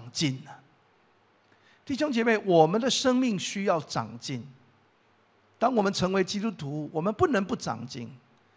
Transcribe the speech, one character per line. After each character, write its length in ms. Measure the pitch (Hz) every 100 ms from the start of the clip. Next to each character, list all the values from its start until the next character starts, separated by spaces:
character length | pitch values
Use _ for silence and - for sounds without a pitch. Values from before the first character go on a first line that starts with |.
| 117
进 260 | - 151 131 -
啊！” 60 | - _ _ _ _ _ _ _ _ _ _ _ _ -
弟 100 | 254
兄 160 | 302
姐 140 | 233 233
妹， 120 | 220
我 280 | 196 170 156
们 140 | 202
的 80 | 247
生 260 | - 262 247
命 240 | 262 190
需 240 | - 202
要 160 | 202 170
长 300 | - - 110 117
进。 260 | - 131 139 - _ _ _ _ _ _ _ _ _ _
当 160 | 240
我 80 | 247
们 120 | 202
成 180 | - 185
为 100 | 196
基 200 | 185 208
督 100 | 220
徒， 380 | 180 139 151 147
我 80 | 160
们 140 | 175
不 140 | 220 370
能 180 | 220 196
不 100 | 247
长 320 | - 113 117
进。 220 | 131 117 135 _ _ _